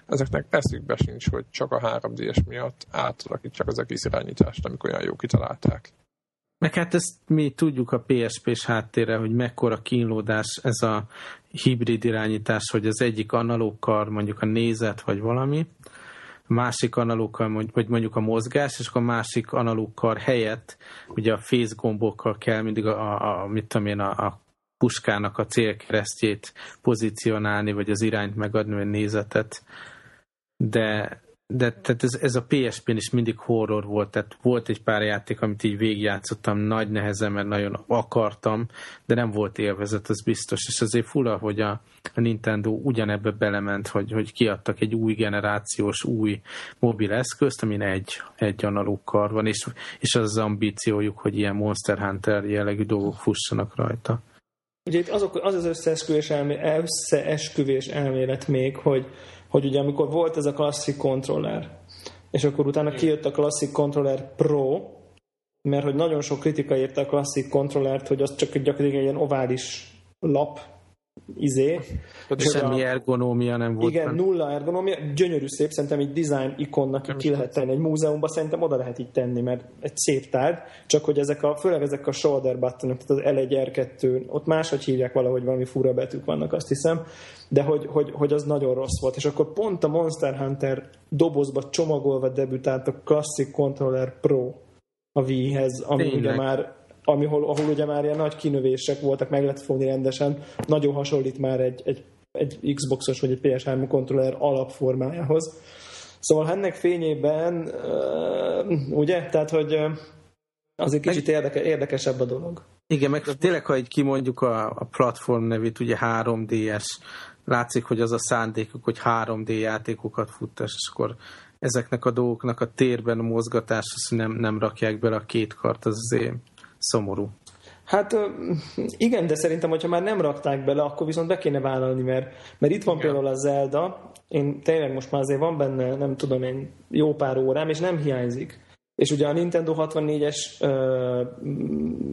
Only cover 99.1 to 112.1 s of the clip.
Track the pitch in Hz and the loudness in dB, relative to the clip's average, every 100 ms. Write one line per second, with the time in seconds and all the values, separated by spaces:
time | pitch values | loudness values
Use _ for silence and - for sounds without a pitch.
99.1 | 135 131 139 139 139 - 131 135 135 131 | 0 2 2 2 0 -2 0 2 2 0
100.1 | 127 143 151 - - - 151 143 143 139 | 2 0 0 -6 -8 0 2 2 0 0
101.1 | 147 131 135 135 127 127 127 - 131 - | 0 0 0 0 2 2 0 -4 -6 -6
102.1 | _ _ - 143 - 143 139 135 131 - | _ _ -4 -4 -2 -2 0 0 0 0
103.1 | 127 135 127 147 127 139 131 131 139 123 | 0 0 2 2 2 0 -2 2 0 2
104.1 | 135 131 127 147 135 131 - 131 127 131 | 2 2 2 2 2 -2 -2 0 2 0
105.1 | 170 143 160 160 - - - - - - | -2 2 2 0 -8 -20 -20 -18 -18 -20
106.1 | - - 156 156 190 196 190 175 180 160 | -4 2 4 4 0 -2 0 0 2 0
107.1 | 151 143 156 170 170 165 - - 156 - | 2 2 2 0 -2 -4 -6 -2 0 0
108.1 | 160 170 - - - 202 165 135 147 151 | 0 0 0 0 0 0 0 0 2 2
109.1 | 180 - 160 151 160 147 156 151 156 - | 2 2 0 2 0 2 0 0 -4 -10
110.1 | - - _ _ _ _ - - 147 143 | -20 -20 _ _ _ _ -4 0 0 2
111.1 | 175 143 151 139 143 160 151 139 - 143 | 0 2 2 2 0 0 0 0 -2 0